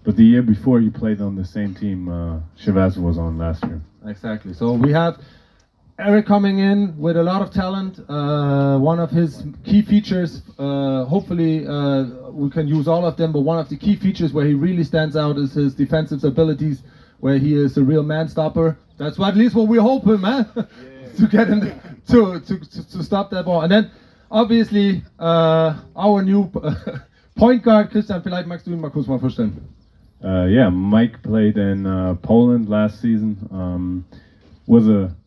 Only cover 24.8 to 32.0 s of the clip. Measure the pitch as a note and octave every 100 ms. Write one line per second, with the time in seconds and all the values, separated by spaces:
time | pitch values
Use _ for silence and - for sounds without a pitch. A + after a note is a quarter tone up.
24.8 | G3+ F#3+ - _ E3 E3 E3 D#3+ D#3+ D#3
25.8 | - - G3 G3+ F#3+ G3+ G3 - D#3 C#3+
26.8 | - C3+ - _ _ - A3+ B3 A#3 A3
27.8 | G#3 G#3+ - F#3+ F3 F3+ F3 F3 - E3+
28.8 | D#3 D3+ A#2+ C3 C3 - A2 E2+ - -
29.8 | _ _ _ _ F#2+ F#2 F2+ - A2+ F2+
30.8 | F#2+ G#2+ A#2+ - - A2 G#2+ G#2 G2+ G2
31.8 | G2 F#2